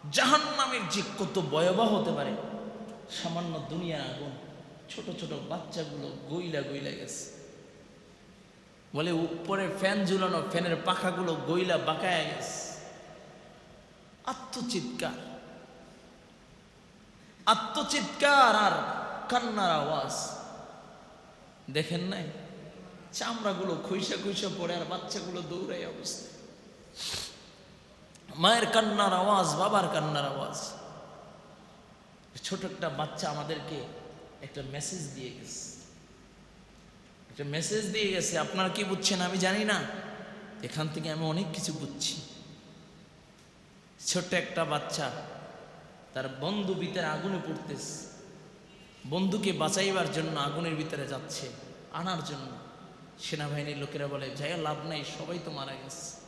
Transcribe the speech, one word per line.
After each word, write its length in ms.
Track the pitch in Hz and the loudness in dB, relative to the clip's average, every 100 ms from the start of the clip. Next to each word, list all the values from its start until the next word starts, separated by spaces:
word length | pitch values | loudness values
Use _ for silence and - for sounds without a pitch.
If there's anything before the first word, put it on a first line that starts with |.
| 147 | 4
জাহান্নামের 680 | - 269 302 294 294 262 247 175 | 6 8 8 6 2 2 2 0
যে 100 | 196 170 - | 0 0 -2
কত 200 | 180 190 | 0 2
ভয়াবহ 560 | 156 151 175 185 226 | 2 6 6 6 6
হতে 160 | 202 170 | 6 4
পারে, 200 | 151 - - - - - - - - - - | 0 0 -2 -6 -6 -8 -10 -12 -14 -10 -4
সামান্য 420 | 170 170 170 156 131 | -2 -2 -2 -4 -4
দুনিয়ার 320 | 165 175 151 | -4 -2 -2
আগুন, 300 | 127 127 143 131 - - - - - | -4 -6 -6 -8 -12 -16 -16 -18 -12
ছোট 300 | - - - | -8 -8 -6
ছোট 100 | 151 147 135 | -6 -6 -4
বাচ্চাগুলো 640 | 170 - 170 151 143 143 135 - | -6 -4 -6 -4 -6 -6 -8 -4
গইলা 320 | 165 175 151 | -4 0 -2
গইলা 280 | 123 120 143 | -2 -4 -6
গেছে। 400 | - - - - - - - - - - - - - - - - - - - - | -6 -8 -8 -10 -14 -16 -18 -20 -20 -20 -20 -20 -20 -20 -20 -20 -20 -20 -20 -6
বলে 160 | 139 170 | 0 2
উপরে 580 | 165 165 - - 196 185 190 | 2 2 -2 0 2 2 2
ফ্যান 260 | 190 208 | 2 4
ঝুলানো, 380 | 185 196 185 170 - | 4 4 4 2 2
ফ্যানের 240 | - 185 165 | 2 4 2
পাখাগুলো 500 | - - 185 175 175 | 2 4 2 2 0
গইলা 420 | 156 139 175 180 160 | 0 2 4 6 4
বাঁকায়া 460 | 156 151 185 170 | 4 2 2 2
গেছে। 520 | 151 - - - - - - - - - - - - - - - - - - - | 2 -2 -4 -6 -6 -10 -12 -14 -16 -18 -18 -18 -20 -20 -20 -20 -20 -20 -20 -8
আত্মচিৎকার, 1120 | - - - 247 240 190 123 - 165 - - - - - - - - - - - - - - - - - - - - - - - | -6 -6 -6 -4 0 0 -2 -2 -4 -4 -10 -12 -14 -16 -18 -18 -20 -20 -20 -20 -20 -20 -20 -20 -20 -20 -20 -20 -20 -20 -20 0
আত্মচিৎকার 1120 | - 220 - 302 - 285 - - 285 277 247 | 4 4 4 -2 0 0 0 4 8 10 10
আর 160 | 214 202 165 - - - - - | 10 8 4 0 -2 -4 -6 0
কান্নার 420 | 240 240 214 185 | 2 2 2 4
আওয়াজ। 580 | 156 143 151 - - - - - - - - - - - - - - - - - | 4 2 0 0 -2 -4 -8 -12 -14 -14 -16 -18 -20 -20 -20 -20 -20 -20 -16 -2
দেখেন 300 | 143 151 175 | -2 0 -2
নাই 220 | 180 196 151 - - - - - - - - | -2 -4 -6 -8 -12 -14 -14 -14 -16 -16 -10
চামড়াগুলো 640 | - 220 226 208 180 185 160 - | -4 -2 0 0 2 0 0 0
খইসা 260 | 190 - | 0 0
খইসা 320 | 202 202 190 202 180 | 0 0 0 -2 -2
পড়ে 180 | 170 | -2
আর 60 | 175 160 | -2 -2
বাচ্চাগুলো 520 | 180 - 202 175 180 | -4 -4 -4 -4 -6
দৌড়ায় 460 | 160 175 196 180 170 | -4 -4 -4 -4 -6
অবস্থা। 420 | 165 - - - - - - - - - - - - - - - - - - - - - - - | -6 -6 -6 -10 -14 -18 -18 -20 -20 -18 -10 -6 -6 -6 -12 -20 -20 -20 -20 -20 -20 -20 -20 -14
মায়ের 300 | 147 180 233 | 6 8 8
কান্নার 480 | 214 226 214 208 202 | 8 6 6 4 6
আওয়াজ, 420 | 180 196 202 165 | 6 6 6 6
বাবার 280 | 151 196 208 170 | 4 6 6 4
কান্নার 320 | 160 151 147 | 2 2 2
আওয়াজ। 460 | 139 135 135 - - - - - - - - - - - - - - - - - - - | 0 -2 -4 -4 -8 -10 -12 -14 -16 -16 -18 -18 -20 -20 -20 -20 -20 -20 -20 -20 -18 -10
ছোট 220 | - 190 | -6 -4
একটা 240 | 143 135 165 | -4 -2 -2
বাচ্চা 400 | 143 151 - 165 | -2 -4 -2 -2
আমাদেরকে 460 | 147 147 151 139 147 113 - - - - - | -2 -4 -4 -4 -6 -8 -12 -14 -16 -18 -14
একটা 200 | 143 143 135 | -12 -8 -6
মেসেজ 420 | 139 - 185 143 | -6 -6 -6 -8
দিয়ে 160 | 135 123 | -8 -10
গেছে, 460 | - - - - - - - - - - - - - - - - - - - - | -10 -12 -10 -10 -14 -18 -20 -20 -20 -20 -20 -20 -20 -20 -20 -20 -20 -20 -20 -18
একটা 140 | - | -8
মেসেজ 480 | 143 151 160 214 202 | -2 -2 2 0 2
দিয়ে 160 | 214 202 | 2 2
গেছে। 320 | 185 - 165 | 2 2 0
আপনারা 300 | 151 190 185 | 2 2 2
কি 140 | 208 | 2
বুঝছেন 380 | 196 190 - 190 | 0 2 2 4
আমি 160 | 180 185 | 2 4
জানি 280 | 185 202 | 4 4
না, 160 | 214 190 135 - - - - - - - | 4 2 0 -6 -8 -10 -12 -12 -14 -10
এখান 260 | 123 156 156 | -6 -2 -2
থেকে 180 | 160 156 | -2 -2
আমি 140 | 156 | 0
অনেক 200 | 160 160 190 | 2 2 0
কিছু 200 | 160 - | -2 -2
বুঝছি। 420 | 143 139 - - - - - - - - - - - - - - - - - - - - - | -2 -6 -2 -4 -4 -10 -16 -18 -18 -20 -20 -20 -20 -20 -20 -20 -20 -20 -20 -20 -20 -20 -6
ছোট্ট 280 | - 180 170 | 0 0 2
একটা 320 | 180 - - | 0 2 0
বাচ্চা 460 | 156 147 - - 135 117 - - - - - - - - - | 2 2 0 -2 -2 -4 -10 -12 -14 -16 -18 -18 -20 -20 -10
তার 100 | 131 131 131 | -6 -6 -2
বন্ধু 320 | 160 208 190 | -2 0 0
ভিতরে 320 | 175 175 185 | 0 0 0
আগুনে 340 | 156 156 185 185 160 | 0 0 0 -2 -2
পড়তেছে, 580 | 156 147 135 - - - - - - - - - - - - 131 | -6 -6 -8 -6 -10 -12 -16 -18 -18 -20 -20 -20 -20 -20 -16 -4
বন্ধুকে 440 | 170 190 202 196 | 2 4 4 2
বাঁচাইবার 600 | 156 156 190 196 190 160 | 2 2 4 4 4 2
জন্য 280 | 156 160 147 | 0 0 0
আগুনের 360 | 143 151 170 | 0 0 0
ভিতরে 320 | 156 156 151 135 | 0 -2 -2 -4
যাচ্ছে, 420 | 131 - - 127 - - - - | -6 -6 -8 -8 -10 -16 -16 -8
আনার 320 | 156 180 170 | -4 -2 -2
জন্য। 220 | 147 139 131 123 - - - - - - | -4 -6 -8 -12 -14 -16 -18 -18 -20 -12
সেনাবাহিনীর 580 | - 156 147 147 143 147 | -6 -2 -2 -2 -2 -4
লোকেরা 300 | 139 151 143 | -4 -2 -2
বলে, 220 | 143 135 | -2 -4
"যাইয়া 280 | 139 147 175 | -4 -2 0
লাভ 180 | 156 139 | 0 -2
নাই, 180 | 156 156 139 - | -2 -4 -6 -6
সবাই 220 | 156 175 | -4 -4
তো 60 | 165 | -4
মারা 200 | 147 135 | -6 -6
গেছে।" 460 | 131 135 - - - | -8 -10 -10 -10 -12